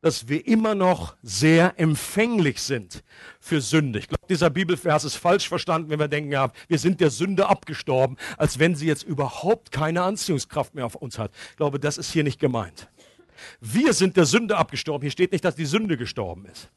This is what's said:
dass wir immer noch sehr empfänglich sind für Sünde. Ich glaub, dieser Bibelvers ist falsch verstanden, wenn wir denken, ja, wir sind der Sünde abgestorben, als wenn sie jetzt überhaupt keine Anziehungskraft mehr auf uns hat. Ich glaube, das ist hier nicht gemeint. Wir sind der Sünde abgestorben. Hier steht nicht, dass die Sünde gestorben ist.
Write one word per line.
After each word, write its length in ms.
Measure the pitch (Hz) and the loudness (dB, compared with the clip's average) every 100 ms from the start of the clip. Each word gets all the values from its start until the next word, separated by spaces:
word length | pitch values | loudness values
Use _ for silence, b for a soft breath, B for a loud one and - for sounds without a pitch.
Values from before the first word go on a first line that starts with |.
dass 260 | 160 160 113 | 0 -2 -4
wir 180 | 147 - | -4 2
immer 300 | 226 220 202 | 2 2 2
noch 400 | 185 180 82 - | 2 2 -2 -12
sehr 560 | - 95 151 165 180 - | -10 2 6 6 6 4
empfänglich 840 | 160 147 - - 226 226 151 - | 0 0 -2 0 2 2 0 0
sind 420 | - 131 92 - B B B B | -4 -6 -6 -18 B B B B
für 200 | - 156 | -4 -4
Sünde. 380 | 107 156 143 107 | 2 2 2 -4
Ich 100 | - | -6
glaub, 200 | 156 _ | -8 _
dieser 240 | 180 170 | 0 2
Bibelvers 520 | 143 175 175 175 151 | 2 -2 -2 0 0
ist 120 | 147 - | -2 -2
falsch 340 | 175 196 - | 2 2 0
verstanden, 400 | 180 - 165 156 | -6 -2 -2 -2
wenn 80 | 151 | -4
wir 100 | 151 | -2
denken, 240 | 147 147 | -2 -2
ja, 200 | 143 131 B B | 0 -2 B B
wir 100 | 160 | 0
sind 240 | 165 190 | 2 4
der 80 | 160 | 2
Sünde 400 | 110 175 185 196 | 2 -2 2 2
abgestorben, 680 | 196 - 151 - 127 131 131 B B | 2 0 -10 -2 2 2 0 B B
als 220 | 147 127 | -2 2
wenn 160 | 160 156 | 2 2
sie 100 | 160 | 0
jetzt 160 | 147 | -2
überhaupt 680 | - 147 135 - 165 226 _ | -4 -4 -4 -4 -2 -2 _
keine 320 | - 156 170 | -4 -2 0
Anziehungskraft 720 | 180 208 - 147 - - 135 156 | -2 -2 -2 -2 -2 -4 -4 -4
mehr 100 | 120 | -8
auf 80 | |
uns 240 | - 127 - | -8 -12 -8
hat. 140 | 104 B B | -8 B B
Ich 80 | B | B
glaube, 220 | 147 139 | -2 0
das 180 | 143 143 | -4 -4
ist 140 | 123 | -4
hier 120 | 165 | 0
nicht 160 | 147 - | 0 0
gemeint. 480 | 143 120 95 - - _ B B B B B B | 0 0 -6 -12 -20 _ B B B B B B
Wir 340 | 113 151 294 | -4 2 2
sind 220 | 226 185 185 | 4 4 4
der 100 | 151 | 4
Sünde 320 | 190 226 202 | 4 2 -2
abgestorben. 440 | - 139 - 143 | -2 -4 -6 -4
Hier 100 | 143 | -6
steht 200 | 135 185 | 0 0
nicht, 120 | 185 | 0
dass 120 | 185 147 | -2 -4
die 100 | 151 | -2
Sünde 320 | 185 220 139 | -2 0 -4
gestorben 480 | 117 - 95 85 104 | -4 -6 -8 -8 -16
ist. 240 | - - | -20 -20